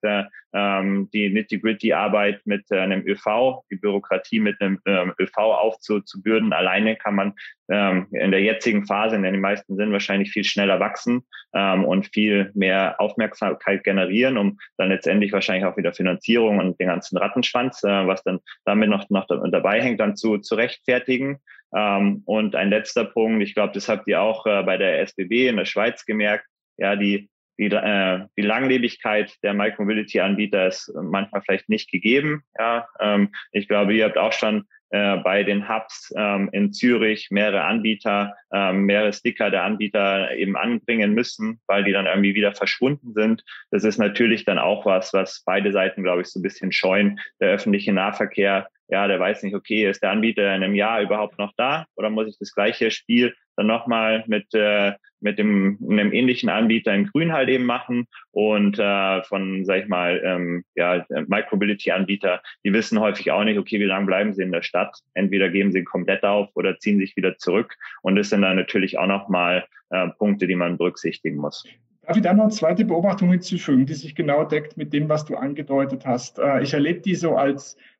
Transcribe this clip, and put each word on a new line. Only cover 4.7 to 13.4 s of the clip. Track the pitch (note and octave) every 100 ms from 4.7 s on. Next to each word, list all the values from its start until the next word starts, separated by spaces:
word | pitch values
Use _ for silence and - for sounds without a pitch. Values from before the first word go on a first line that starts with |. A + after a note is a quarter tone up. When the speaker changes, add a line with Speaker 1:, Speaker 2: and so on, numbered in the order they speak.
| F#2+ -
Speaker 1:
ähm, | F#2+ F2+ -
Ö | F#2
V | - A2 G#2
aufzubürden. | A2 - - G#2 - G2+ G#2 A2 G#2+
Alleine | D#2 F#2 F#2+ A2 A2+
kann | G#2+ G2+
man, | G2+ G2+ - - -
ähm, | G2+ G2 F#2 F#2
in | - F#2+
der | F#2+
jetzigen | G2+ A2 B2 G#2 G2+
Phase, | G2+ A2 A2
in |
der | F#2+
die | G2
meisten | G2 G#2 - G2
sind, | G#2+
wahrscheinlich | G2+ - G2 G2+
viel | A2
schneller | G2 G2+ G2 F#2
wachsen, | G2+ - A#2+ B2 - - - F#2+
ähm, | G2 F#2 -
und | F#2+ G2
viel | G#2+ G#2+ G2+ G2
mehr | G2+ F#2+ F#2+ F#2+ -
Aufmerksamkeit | G#2 - G#2+ -